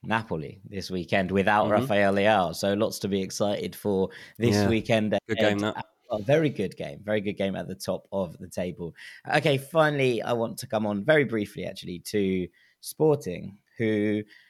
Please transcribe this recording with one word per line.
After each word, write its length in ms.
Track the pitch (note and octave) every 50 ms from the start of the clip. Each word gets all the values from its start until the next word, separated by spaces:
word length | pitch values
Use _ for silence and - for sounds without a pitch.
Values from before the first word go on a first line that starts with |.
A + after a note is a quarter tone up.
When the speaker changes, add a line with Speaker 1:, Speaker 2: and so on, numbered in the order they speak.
Speaker 1:
Napoli 600 | - - G#2+ A2+ A2 - F2+ D#2+ D2 C2 - - -
this 260 | - G#2 F#2+ F2 -
weekend 400 | F#2 F2+ E2+ - - G2+ F#2+ F2+
without 340 | F#2+ G2 F#2 G#2+ G#2 G#2+ -
Speaker 2:
Mm-hmm. 180 | - G#2 G#2+
Speaker 1:
Rafael 320 | B2+ C#3 G#2 G2+ G2+ G2 G2
Leao. 420 | G2+ G2 G#2+ A2 G2 F2+ E2 E2
So 160 | - - G2
lots 280 | G2+ G2+ A2+ F#2+ F#2+ -
to 80 | - G2
be 120 | G2 G2
excited 560 | F#2+ G#2 - - G#2+ G2+ G#2 - F#2+ F#2+ -
for 320 | - - G#2 G2 F#2+ F#2+ F#2 - - - - - -
this 160 | A2+ A#2+ G#2
Speaker 2:
Yeah. 140 | G#2 G2+ G2
Speaker 1:
weekend 480 | A2+ A2 G2 - A#2 A2 G#2+ G#2+ G#2 G2 - -
Speaker 2:
Good 100 | A2 -
Speaker 1:
ahead. 120 | A2 G#2
Speaker 2:
game, 80 | G#2 G2+
that. 260 | G#2 G#2+ - - - _ _ _ _ -
Speaker 1:
A 120 | A2+ G#2+
very 280 | G2 A2+ C#3+ D#3+ D#3+ C#3+
good 260 | - - G2 F2 -
game, 240 | - D#2+ D2 C#2+ -
very 180 | - G#2 G#2+ G#2+
good 160 | F#2+ G2+ F#2+
game 200 | - G2 G2 F#2
at 100 | F2+ F2+
the 80 | F2+ F#2
top 320 | - - - F#2 - - _
of 260 | - G2 F#2+ E2 - -
the 80 | F#2
table. 480 | E2+ - - F2+ F2+ E2+ - F2 E2 - - - - - - - - -
Okay, 240 | D3+ C3+ D#3+ C#3 C3
finally, 640 | C3+ - - D#3+ D#3 D3+ D3 C#3 C3 B2+ A#2+ G#2+
I 100 | - G#2+ B2
want 240 | A#2 A2+ A2 - -
to 80 | -
come 200 | - - G#2+ G#2+
on 160 | G#2 G#2 G2+ G2+
very 200 | C#3 D#3 D3+ C#3
briefly, 400 | G2+ A2+ A2 G#2 G2+ - F#2+ F2+
actually, 340 | F2 F#2+ - - F2+ F2+ E2+
to 460 | - - - G#2 G2 F#2+ F#2+ F#2 F2+ - _ _ _ _ _ _
Sporting, 800 | - - - - D3+ D#3 D3 C#3 - F#2 F2 E2 D#2+ F#2+ G2 - _ _ _ -
who 440 | A#2 A2 G#2+ G#2 G#2 G#2+ G#2 G#2+ G#2+ - - - _ _